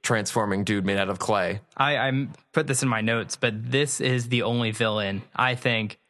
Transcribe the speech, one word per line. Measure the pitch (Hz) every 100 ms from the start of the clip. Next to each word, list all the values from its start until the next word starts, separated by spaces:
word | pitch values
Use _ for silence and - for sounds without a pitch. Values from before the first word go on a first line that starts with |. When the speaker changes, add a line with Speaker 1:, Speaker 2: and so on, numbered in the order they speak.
Speaker 1:
transforming | - 113 104 117 104 98
dude | 101 104
made | 95 98
out | 98
of | 98
clay. | - 104 90 101 _ -
Speaker 2:
I, | 139 139
I | 131 131 139 - _
put | - 139
this | 127
in | 135
my | 113
notes, | 110 117 98 -
but | 120 107 117
this | 131 147 -
is | 131 127 117
the | 120
only | 107 120 113
villain | 110 113 107 101 98 -
I | - 127
think | 123 127 113 107 -